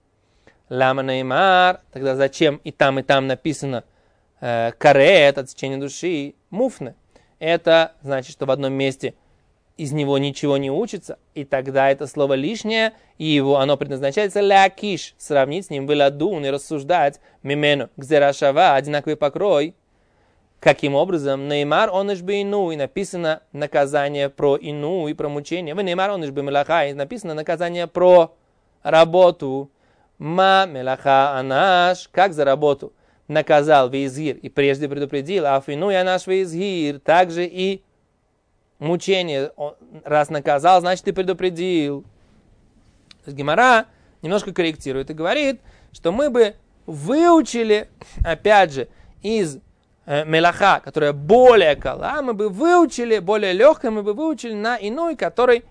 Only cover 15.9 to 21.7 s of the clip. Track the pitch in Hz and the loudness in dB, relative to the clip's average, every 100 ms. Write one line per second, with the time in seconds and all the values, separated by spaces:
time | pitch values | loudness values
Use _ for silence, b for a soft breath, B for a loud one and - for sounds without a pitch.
15.9 | 147 139 143 175 170 139 139 - 151 139 | 0 0 0 -4 -4 -4 -6 -6 -8 -2
16.9 | 175 143 - b b 135 143 147 143 117 | 0 0 -2 b b -6 -2 0 0 -4
17.9 | - 131 151 143 135 143 143 180 139 143 | -12 0 4 4 2 2 4 4 4 0
18.9 | 147 156 151 147 160 202 147 156 - _ | -4 -4 -4 -4 -2 0 0 -2 -8 _
19.9 | _ _ _ _ _ _ _ 156 143 143 | _ _ _ _ _ _ _ 0 0 0
20.9 | 139 180 170 139 135 139 147 143 | 0 0 -2 -2 -4 -4 -2 0